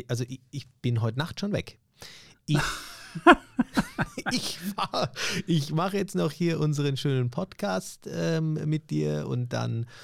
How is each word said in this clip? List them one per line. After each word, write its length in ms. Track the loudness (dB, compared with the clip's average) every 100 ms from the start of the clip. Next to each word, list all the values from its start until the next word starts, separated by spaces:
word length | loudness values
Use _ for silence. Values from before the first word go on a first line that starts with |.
| -4
also 160 | -4 -4
ich, 140 | -8 _
ich 180 | -12 -12 _
bin 200 | 0 2
heute 160 | 2 0
Nacht 200 | -4 -4
schon 120 | -2
weg. 260 | -2 -4 -14 _ _ -20 -20 -20 -18 0
Ich, 100 | 2
<laughs> 1700 | 2 -4 -12 -16 -14 4 8 8 6 -4 0 0 -2 -2 -4 -4 -2
ich 260 | -2 -2 -6
fahr, 540 | -6 -4 -2 0 -2 -2 -4 -2 2
ich 260 | 2 2
mach 220 | 0 2
jetzt 220 | 0 -2 0
noch 160 | 0
hier 280 | 2 0 2
unseren 380 | 2 2 0 0
schönen 320 | 2 2 2
Podcast, 800 | -2 -6 -4 -2 -2 -4 -12 -8
ähm, 420 | -2 0 2 2 0 0
mit 220 | -2 0
dir 380 | 0 0 0 -2
und 260 | -2 -2
dann, 320 | -2 -2 -4 -6 -10